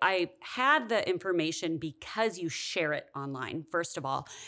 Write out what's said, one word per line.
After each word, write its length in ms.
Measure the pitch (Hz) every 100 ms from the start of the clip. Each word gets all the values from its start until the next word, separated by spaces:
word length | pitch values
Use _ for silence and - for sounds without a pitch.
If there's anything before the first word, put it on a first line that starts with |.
I 300 | 175 190 175 -
had 480 | - - 262 302 226
the 200 | 220 -
information 720 | 180 190 175 160 160 170 165
because 600 | 156 - - 214 226 180
you 100 | 165
share 440 | - - 190 156
it 160 | 143 - 139
online, 480 | 139 135 123 165 151
first 240 | 170 170 175
of 80 |
all. 240 | 139 135 139 -